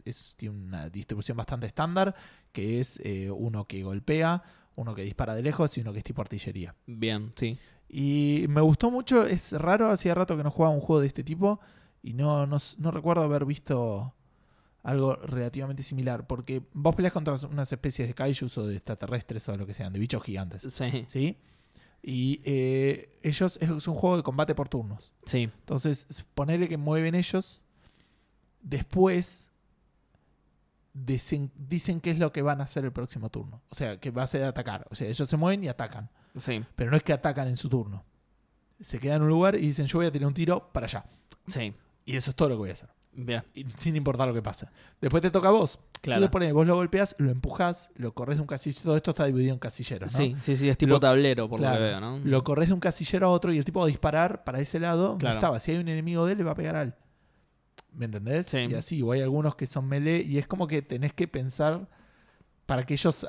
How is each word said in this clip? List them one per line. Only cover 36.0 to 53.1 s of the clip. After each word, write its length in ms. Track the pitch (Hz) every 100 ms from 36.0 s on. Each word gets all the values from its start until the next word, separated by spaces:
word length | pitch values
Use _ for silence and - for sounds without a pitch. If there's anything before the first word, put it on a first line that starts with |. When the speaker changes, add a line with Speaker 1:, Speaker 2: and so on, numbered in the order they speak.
| 110 _ _ 127
Speaker 2:
Sí. 260 | - 113 117 -
Speaker 1:
Pero 160 | 117
no 60 | 151
es 60 |
que 100 | -
atacan 340 | 143 151 139 131
en 100 | 123
su 100 | 127
turno. 380 | 127 101 95 - _ _ _ _ _ _ -
Se 200 | 208 120
quedan 180 | 139 151
en 40 |
un 60 | 151
lugar 260 | 160 190 208
y 40 |
dicen, 260 | 151 143 143
"Yo 100 | 170
voy 60 | 170
a 60 |
tirar 160 | 143 143
un 60 | 139
tiro 340 | 165 180 -
para 140 | 131 113
allá". 200 | 123 - - _ - -
Speaker 2:
Sí. 260 | 131 107 104 _ _ -
Speaker 1:
Y 100 | 131
eso 140 | 135
es 60 | 131
todo 140 | 151
lo 60 | 117
que 40 |
voy 100 | 98
a 40 |
hacer. 160 | 85 - _ _
Speaker 2:
Bien. 300 | - 123 117 - -
Speaker 1:
Y 100 | 135 107
sin 200 | 165 156
importar 320 | 143 123 131
lo 60 | 117
que 80 |
pase. 240 | 107 - - - - _
Después 200 | 131 160
te 80 | 175
toca 160 | 180 190
a 40 |
vos. 280 | 220 156 - _ -
Speaker 2:
Claro. 160 | 147 196
Speaker 1:
Entonces, 140 | 196
ponele, 200 | 190 170
vos 140 | 147 160
lo 80 | 180
golpeás, 400 | 175 190 196 -
lo 140 | 139
empujás, 580 | 123 - - 175 170 - -
lo 180 | 120
corres 220 | - 123 147
de 40 |
un 60 | 143
casillero. 360 | 139 151 135
Todo 120 | 165 156
esto 120 | 170
está 140 | 151 143
dividido 280 | 127 127
en 60 | 127
casilleros, 520 | 120 - 123 101 95
¿no? 40 | 127
Speaker 2:
Sí, 160 | 135 135
sí, 160 | 147 135
sí, 140 | 139
es 80 | 131
tipo 140 | 143
Speaker 1:
Lo, 80 | 143
Speaker 2:
tablero, 500 | 131 131 143 120 110
por 100 | 117
Speaker 1:
claro. 200 | 135 113
Speaker 2:
lo 0 |
que 60 | 110
veo, 100 | 98
¿no? 200 | 110 135
Speaker 1:
Lo 240 | 139 135
corres 240 | 135 143 165
de 80 | 185
un 40 |
casillero 460 | 180 - 165